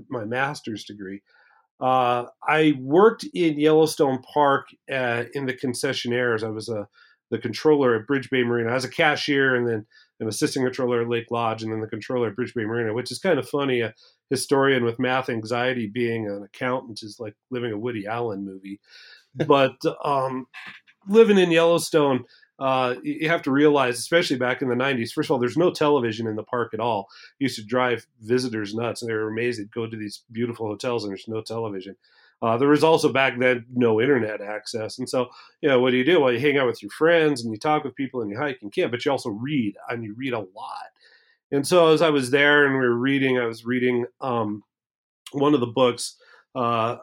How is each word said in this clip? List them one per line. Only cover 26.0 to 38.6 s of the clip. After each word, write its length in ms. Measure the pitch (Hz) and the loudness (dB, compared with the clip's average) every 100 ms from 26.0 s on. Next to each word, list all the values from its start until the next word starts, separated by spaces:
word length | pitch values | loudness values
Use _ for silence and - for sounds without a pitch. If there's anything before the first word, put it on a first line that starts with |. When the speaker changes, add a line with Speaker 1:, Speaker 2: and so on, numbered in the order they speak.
| 117 107 113 | 0 -4 -6
Speaker 1:
in 80 | |
the 80 | 107 | -6
park 320 | 107 123 117 | -6 -4 -4
at 60 | 107 | -4
all. 260 | 120 107 92 - - _ | -2 -2 -6 -16 -20 _
You 60 | |
used 120 | 135 127 | -4 -4
to 80 | |
drive 420 | 107 127 127 113 - 120 | -4 0 0 0 -6 _
visitors 540 | 110 127 127 110 101 | -2 0 0 -4 -6
nuts, 260 | 107 117 104 | -6 -6 -6
and 80 | 117 | -6
they 60 | |
were 140 | 110 110 | -4 -4
amazed 320 | 110 120 110 | -2 -4 -4
they'd 100 | 101 | -8
go 160 | 120 113 | -8 -8
to 100 | 113 | -8
these 280 | 104 - _ | -12 -14 _
beautiful 340 | 113 120 117 113 | -6 -6 -4 -8
hotels 380 | 104 131 120 | -6 -4 -4
and 60 | 104 | -6
there's 160 | 95 - | -10 -8
no 120 | 110 | -10
television. 540 | 107 117 113 95 92 92 _ _ _ _ | -8 -8 -8 -8 -12 -18 _ _ _ _
Uh, 140 | 117 117 | -2 2
there 120 | 143 | 4
was 140 | 147 | 6
also 300 | 160 160 147 | 6 4 2
back 260 | 123 135 123 | 2 0 2
then 260 | 127 123 117 | 0 0 -4
no 280 | 123 120 110 | 0 2 2
internet 400 | 123 131 107 104 | 2 2 0 -6
access. 580 | 101 107 - 113 110 - | -10 -10 -10 -8 -8 -8
And 100 | 127 | -4
so, 200 | 131 123 - - _ | -4 -4 -8 -20 _
you 80 | 151 | 2
know, 100 | 127 | 4
what 120 | 127 | 4
do 80 | 123 | 2
you 60 | |
do? 160 | 127 175 | 4 4
Well, 120 | 131 | 4
you 80 | 117 | 2
hang 160 | 147 139 | 2 2
out 100 | 127 | 0
with 160 | 113 | -2
your 80 | 101 | -10
friends 540 | - 156 170 156 135 | 0 4 6 4 0
and 80 | 117 | -4
you 60 | 107 | -4
talk 260 | 156 151 | 0 0
with 100 | 143 | -2
people 280 | - 131 127 | -8 -6 -6
and 80 | 107 | -6
you 80 | 104 | -4
hike 200 | 143 - | -6 -6